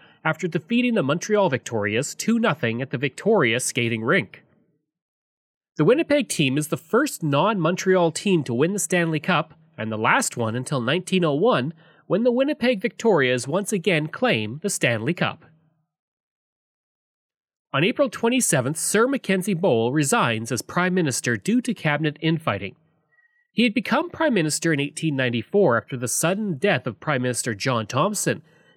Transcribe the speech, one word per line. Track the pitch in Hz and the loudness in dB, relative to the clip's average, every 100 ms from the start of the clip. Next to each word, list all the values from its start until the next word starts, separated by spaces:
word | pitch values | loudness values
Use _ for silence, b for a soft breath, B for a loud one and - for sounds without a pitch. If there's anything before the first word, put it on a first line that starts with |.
| b b | b b
after | 160 156 180 | -4 -2 -4
defeating | 165 - 233 247 226 | -4 -2 0 2 0
the | |
Montreal | 127 175 - 208 190 | 0 -2 0 2 2
Victorias | 127 - 113 101 107 143 | 0 -4 -4 -2 -2 -4
two | - - 226 | -4 -2 0
nothing | 220 151 117 113 | 0 0 -2 -4
at | 131 | -6
the | 123 | -4
Victoria | 139 - 196 220 127 117 | -4 -2 2 4 4 0
Skating | - - 117 113 | -2 -2 -2 -2
Rink. | 113 180 101 - _ _ _ _ _ _ _ _ _ _ _ _ _ - | 0 0 -2 -10 _ _ _ _ _ _ _ _ _ _ _ _ _ 0
The | 151 | 4
Winnipeg | 269 330 294 233 | 4 2 0 0
team | - 139 135 | 0 0 0
is | 151 | -2
the | 143 | -6
first | - 220 294 - | -2 0 0 -2
non-Montreal | 156 151 190 214 160 185 190 185 170 | 0 2 2 2 0 0 2 2 2
team | - 202 180 | 0 0 0
to | 135 | 0
win | 120 165 | 0 0
the | 202 | 0
Stanley | - 180 165 156 | 0 0 0 -2
Cup, | - 165 160 - _ - | 0 0 -2 -10 _ -10
and | 110 | -6
the | 107 | 0
last | 117 240 240 - | 2 2 0 -2
one | 113 117 | -2 -2
until | 127 143 | -4 -2
nineteen | 120 165 185 185 | 0 -2 0 0
oh | 165 | 2
one, | 143 220 180 131 b b b - | 2 2 2 0 b b b -2
when | 180 | 0
the | 247 | 2
Winnipeg | 240 269 294 240 233 | 2 0 0 0 0
Victorias | 226 - 233 175 127 127 131 | -4 -2 2 4 4 0 -2
once | 170 208 | -4 -2
again | 208 165 165 151 | -2 0 0 0
claim | - 254 135 107 139 | -2 0 0 -2 -6
the | 202 | -6
Stanley | - 135 113 117 | 0 0 0 -2
Cup. | 175 135 - - _ _ _ _ _ _ _ _ _ _ _ _ _ _ _ _ _ _ _ _ _ _ | -2 -2 -4 -16 _ _ _ _ _ _ _ _ _ _ _ _ _ _ _ _ _ _ _ _ _ _
On | 135 | 0
April | 180 247 277 | 2 2 -2
twenty-seventh, | - 233 254 - 147 120 156 | 0 0 0 2 2 0 -4
Sir | - 196 240 | 0 2 2
Mackenzie | 277 - 190 185 175 | 0 -2 -2 -2 0
Bowell | 185 117 113 | 2 2 2
resigns | 151 139 233 151 110 113 | 0 2 2 2 0 -4
as | 123 | -6
Prime | - - 180 | -4 -2 0
Minister | 185 156 120 - 113 | 2 0 0 -2 -2
due | - 240 | 0 0
to | 247 | 0
cabinet | 202 156 147 151 147 | -4 -2 0 -2 -2
infighting. | 160 160 147 101 95 - _ _ _ _ _ _ _ | -2 0 -2 -4 -6 -14 _ _ _ _ _ _ _
He | - | 0
had | 240 | 0
become | 226 - 254 349 | 0 0 -2 -2
Prime | - 320 220 | -2 0 2
Minister | 156 147 165 | 0 0 0
in | 147 | 0
eighteen | 143 - 160 139 | -2 -4 -4 0
ninety-four | 127 117 - 202 180 120 | 0 -2 0 2 4 4
after | - 131 | 0 -6
the | 120 | -4
sudden | - 160 196 208 143 | -2 0 -2 -4 -2
death | 202 143 127 | 0 0 -2
of | 101 | -8
Prime | - 135 | -4 -2
Minister | 127 120 - 107 | -2 -2 -4 -4
John | 131 120 107 | -2 -2 -2
Thompson, | 127 185 208 - 110 b b b | -2 -2 0 -2 -4 b b b